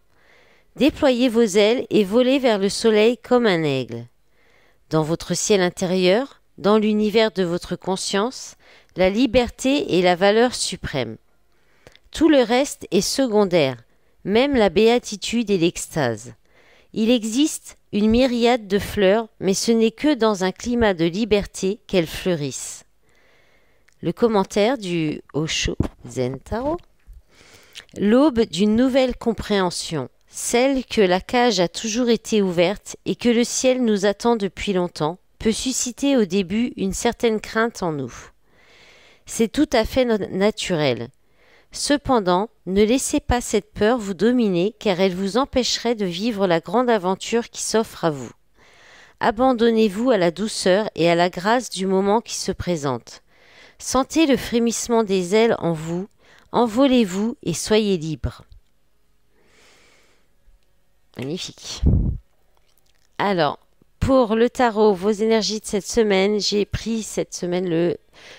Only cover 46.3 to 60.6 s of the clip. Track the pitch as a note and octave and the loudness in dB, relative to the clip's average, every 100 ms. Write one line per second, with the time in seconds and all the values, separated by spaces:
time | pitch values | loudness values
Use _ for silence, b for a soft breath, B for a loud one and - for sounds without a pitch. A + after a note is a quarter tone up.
46.3 | G3+ G3 E3 E3 G3+ B3 A3 F3 F#3+ - | -2 0 0 0 -2 2 0 0 -4 -2
47.3 | A#3 A#3 - - A3 A3+ - E3 D3 A#2 | -4 -4 -8 -4 -2 -2 -4 -4 -4 -8
48.3 | - _ _ b b b b b b - | -16 _ _ b b b b b b -2
49.3 | G#3+ C4 B3 A#3 A3+ A3 F#3 B3 A3 F3 | 2 2 2 2 4 2 0 0 2 2
50.3 | D#3+ G#3+ - G3 F#3 G#3+ - E3 E3+ F3+ | 0 -4 -2 0 2 0 0 2 2 2
51.3 | F3+ F3+ A#3+ A3 - F#3+ F#3+ G3 G#3+ - | 0 -2 -2 -2 -6 -2 0 2 0 -2
52.3 | - - F#3 - F3 C#3 B2 - - _ | -8 -8 -6 -4 -4 -4 -6 -8 -20 _
53.3 | b b b b b - B3+ C4 D#4 D#4+ | b b b b b -4 -2 0 2 2
54.3 | B3 - A#3 A#3 G#3+ - A#3 A3 F#3+ F3 | 2 0 -2 0 -2 -2 0 0 -2 0
55.3 | G#3 A3+ - E3 E3 D#3+ E3+ G3 _ b | 2 2 2 -2 -4 -4 -6 -8 _ b
56.3 | b b - A#3 G#3+ C#4 B3+ G#3+ F#3 A3 | b b -2 0 2 4 4 2 0 -4
57.3 | - - E3 - G#3+ G#3+ F#3+ D3+ D3+ - | -4 -6 -6 0 0 2 0 -2 -6 -6
58.3 | - - - _ _ _ _ _ _ _ | -10 -16 -20 _ _ _ _ _ _ _
59.3 | b b b b b b b b b b | b b b b b b b b b b
60.3 | b _ _ | b _ _